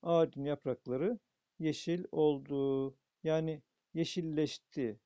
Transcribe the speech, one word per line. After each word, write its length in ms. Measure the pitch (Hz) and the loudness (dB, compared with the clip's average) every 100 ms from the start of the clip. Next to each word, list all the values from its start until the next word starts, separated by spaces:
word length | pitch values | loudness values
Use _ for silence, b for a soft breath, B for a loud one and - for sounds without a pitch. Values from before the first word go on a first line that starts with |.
Ağacın 420 | 160 170 160 139 | 4 4 4 2
yaprakları 760 | 139 143 - 123 - 127 170 233 _ _ _ _ | -4 -2 -2 -4 -2 -2 -2 -2 _ _ _ _
yeşil 460 | 160 151 - 170 180 | -2 -2 -2 -4 -4
oldu. 840 | - 151 143 139 143 139 135 135 - _ _ | 2 4 4 -2 0 2 0 -2 -6 _ _
Yani 380 | 156 160 160 156 _ _ _ | -2 0 0 -6 _ _ _
yeşilleşti. 1040 | 160 165 - 160 151 151 - _ - 123 107 | -4 -2 -2 -2 0 0 -2 _ -4 -4 -4